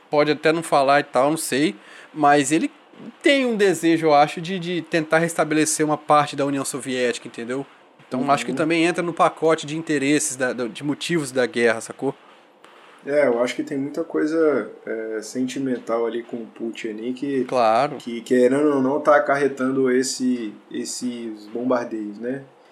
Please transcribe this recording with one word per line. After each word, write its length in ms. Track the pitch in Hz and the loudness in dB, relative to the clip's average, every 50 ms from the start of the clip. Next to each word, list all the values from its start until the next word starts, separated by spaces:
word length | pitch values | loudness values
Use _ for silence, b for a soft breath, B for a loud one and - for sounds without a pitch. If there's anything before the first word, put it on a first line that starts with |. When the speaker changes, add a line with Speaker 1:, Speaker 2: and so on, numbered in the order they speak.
| _ _ | _ _
Speaker 1:
pode 200 | 156 147 151 151 | 0 2 2 2
até 200 | 147 - - 160 | 0 2 2 0
não 100 | 160 170 | 0 0
falar 380 | 160 - 160 143 139 135 143 147 | 0 0 2 4 4 6 4 4
e 40 | 147 | 2
tal, 260 | - - 127 135 147 | 2 2 2 2 2
não 80 | 160 | 2
sei, 380 | 160 - - 127 131 151 190 196 B B B B B B B - | 0 -2 -2 0 0 0 0 -2 B B B B B B B -4
mas 380 | 151 147 143 143 147 139 131 | 2 4 6 6 6 4 2
ele 180 | 151 170 262 294 - - - _ - - - 233 - - | 0 0 0 -2 -6 -12 -20 _ -20 -18 -18 -18 -18 0
tem 240 | - 311 277 277 262 | 2 4 4 4 2
um 100 | 240 226 | 0 2
desejo, 520 | 196 208 196 165 165 170 165 165 156 160 | 2 2 2 2 2 2 2 2 4 4
eu 60 | 156 147 | 4 6
acho, 260 | 143 147 151 - 185 | 6 6 4 2 -6
de, 160 | 165 170 196 | -6 -6 -6
de 240 | 185 165 175 180 170 | -6 -4 -4 -4 -6
tentar 380 | 165 - - 165 156 156 160 165 | -4 -2 -2 -2 0 2 2 2
restabelecer 680 | 170 165 165 - 160 151 151 156 151 151 - - 156 | 2 0 0 -2 -2 0 2 2 2 2 0 0 0
uma 120 | 151 151 147 | 0 -2 -2
parte 360 | - - 151 147 143 143 - | 2 2 4 4 4 2 -2
da 80 | 139 139 | -4 -2
União 220 | 143 139 139 131 | -2 -2 -4 -4
Soviética, 640 | - - 131 - 135 127 127 123 120 113 - - | -6 -8 -8 -6 -6 -2 0 0 0 -2 -4 -8
entendeu? 360 | 120 - - 117 117 127 139 139 - - - - _ _ _ - | -12 -12 -12 -8 -6 -6 -8 -8 -10 -16 -20 -20 _ _ _ -12
Então, 240 | _ - 147 147 143 | _ -6 -4 0 0
acho 120 | 143 139 - | 0 0 0
que 60 | - | -4
Speaker 2:
Uhum. 80 | 131 | -2
Speaker 1:
também 280 | 131 160 156 170 165 165 | -2 0 0 2 2 2
entra 180 | 175 170 180 175 | 2 0 0 -4
no 100 | 170 160 | -4 0
pacote 540 | - 175 156 - - 156 160 160 156 156 | 2 2 2 2 0 2 2 2 0 -2
de 100 | 143 151 | -6 -8
interesses, 580 | 160 156 - 151 139 135 139 151 139 - - 127 | -8 -4 -2 -2 0 2 2 2 2 0 -2 -4
da, 160 | 127 131 127 | -2 -2 -2
da, 140 | 113 120 123 | -2 -4 -6
de 180 | 113 101 - 139 | -6 -8 -6 -6
motivos 480 | 147 135 - - - 170 165 147 127 | -6 -4 -4 -4 -2 -2 -2 -2 -2
da 140 | 127 131 123 | 0 0 -2
guerra, 340 | 110 113 120 120 117 113 113 | 0 0 2 2 2 2 0
sacou? 360 | - - - - - 139 - b b b b b b b b _ - - - - - - - - - | -4 -10 -10 -6 -6 -6 -6 b b b b b b b b _ -20 -20 -20 -20 -20 -20 -20 -16 -8
Speaker 2:
É, 220 | 143 143 147 143 | -2 2 2 4
eu 120 | 127 120 117 123 | 4 2 2 0
acho 120 | 127 - | 0 -2
que 60 | - | -4
tem 160 | 151 - 151 | -6 -4 -4
muita 260 | 135 139 147 147 165 165 | -6 -6 -4 -6 -6 -6
coisa, 680 | - - 156 156 151 160 165 160 151 139 117 104 - - - - | -4 -2 -2 0 0 2 2 2 4 2 2 -2 -4 -10 -14 -10
é, 360 | - 113 113 110 110 110 107 | -8 -8 -6 -6 -6 -8 -8
sentimental 880 | 107 - - 127 131 127 - 135 135 131 123 113 - - 113 117 117 | -8 -8 -4 -4 -4 -4 -4 -4 -4 -4 -4 -4 -4 -4 -2 -2 -2
ali 160 | 113 113 120 117 | -2 -4 -6 -8
com 140 | - - | -8 -12
o 100 | 117 113 | -12 -12
Putin 400 | 104 - - 117 113 107 - - 113 | -14 -12 -10 -8 -8 -8 -8 -10 -10
ali 240 | 104 107 113 127 127 | -8 -8 -8 -8 -6
que, 300 | - 147 143 139 131 120 | -6 -6 -4 -2 -2 -2
Speaker 1:
Claro. 520 | 123 135 127 117 110 110 120 139 147 139 | 0 0 2 4 4 4 4 2 0 -2
Speaker 2:
que, 240 | 117 - 123 117 117 | -8 -10 -8 -8 -8
querendo 460 | 117 - 127 123 123 123 131 143 151 151 143 | -2 2 4 6 6 6 4 4 2 2 2
ou 40 | 135 | 2
não, 180 | 131 131 143 151 | 0 0 0 0
tá 160 | 147 156 147 | 4 4 4
acarretando 720 | 147 143 143 139 139 143 135 139 131 127 131 131 131 131 127 | 4 4 2 0 2 0 0 0 -2 -2 -2 0 0 2 2
esse, 600 | 123 127 131 127 - - 127 127 123 120 113 104 104 - - _ | 2 2 0 0 -4 -2 -2 -2 -2 -2 -4 -8 -10 -14 -18 _
esses 760 | - 123 120 - - - 123 123 120 117 117 113 107 107 104 107 113 | -10 -10 -8 -8 -8 -8 -8 -8 -8 -8 -10 -10 -12 -12 -16 -12 -10
bombardeios, 640 | 117 123 131 127 120 120 113 113 110 107 104 104 | -6 -2 0 0 0 -2 -4 -8 -8 -8 -10 -10
né? 240 | 107 117 123 135 139 139 - b b b b | -8 -8 -8 -8 -8 -10 -16 b b b b